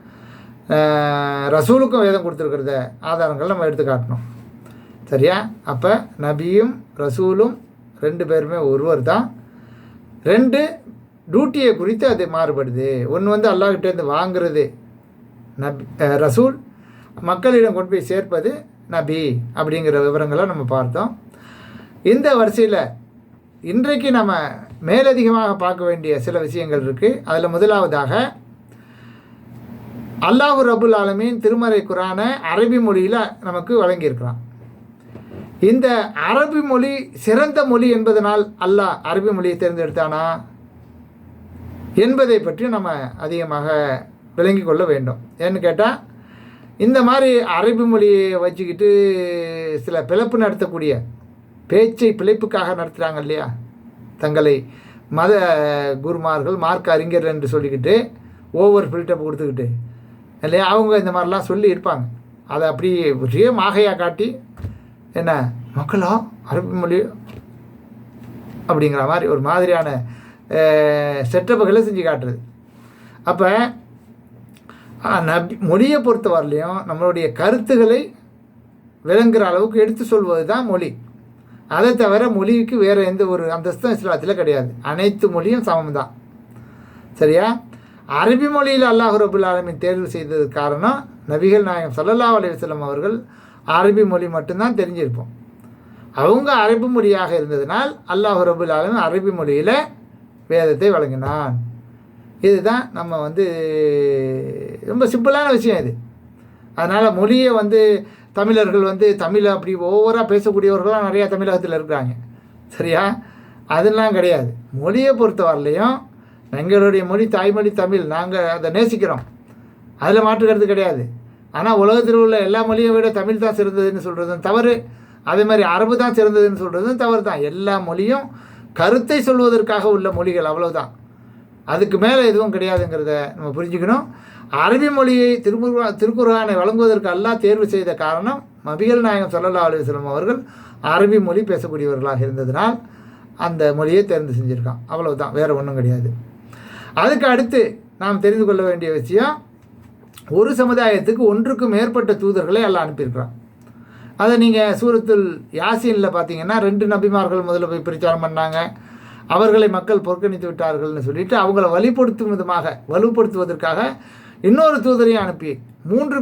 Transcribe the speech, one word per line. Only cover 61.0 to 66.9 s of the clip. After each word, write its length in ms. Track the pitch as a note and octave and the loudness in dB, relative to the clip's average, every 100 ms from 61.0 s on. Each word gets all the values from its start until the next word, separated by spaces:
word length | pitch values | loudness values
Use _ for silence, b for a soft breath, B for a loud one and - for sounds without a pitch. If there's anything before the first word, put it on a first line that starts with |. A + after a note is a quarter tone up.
இந்த 100 | F#3 F3+ | 2 -2
மாதிரிலாம் 340 | F3 G3 - | -2 -2 -2
சொல்லி 180 | F#3+ G#3 | 0 2
இருப்பாங்க. 300 | F3 F3+ C#3+ A#2+ - - - - | 2 -2 -4 -6 -10 -20 -20 -8
அதை 100 | C#3+ D#3+ | -2 -2
அப்படியே 320 | C3+ F#3 F3+ D#3 C3 | -2 -2 0 0 -2
ஒரே 220 | B2+ C3 A#3+ A#3 | -2 2 2 2
மாகையா 340 | G3 G3+ G#3 F#3 | 2 2 2 0
காட்டி, 260 | E3+ E3 A3+ - - - B B B B - E3+ | -4 -4 -6 -8 -18 -16 B B B B -10 -4
என்ன 120 | E3+ D3+ B2 - - - | -2 -2 -2 -6 -10 -8
மக்களா 340 | B2 G3 F3+ A3 - - - | -4 -2 0 -2 -4 -14 -8
அரபி 260 | D#3 F#3 F3+ | -6 -4 -6
மொழி 180 | F3 | -2